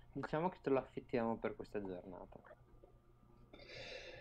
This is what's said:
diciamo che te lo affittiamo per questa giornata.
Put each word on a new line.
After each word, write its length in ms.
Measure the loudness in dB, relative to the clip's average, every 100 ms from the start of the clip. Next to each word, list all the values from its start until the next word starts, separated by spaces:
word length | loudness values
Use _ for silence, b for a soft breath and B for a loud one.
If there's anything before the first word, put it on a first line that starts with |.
| -8
diciamo 360 | -4 2 4 4
che 100 | 2
te 80 | 4
lo 80 | 6
affittiamo 580 | 4 -4 2 4 4 4
per 160 | 0 -2
questa 240 | -4 -2
giornata. 580 | -2 -4 -6 -10 -10 -14 -16 -18 -18 -20 -20 -20 -20 -20 -20 -20 -18 -18 b b b b b b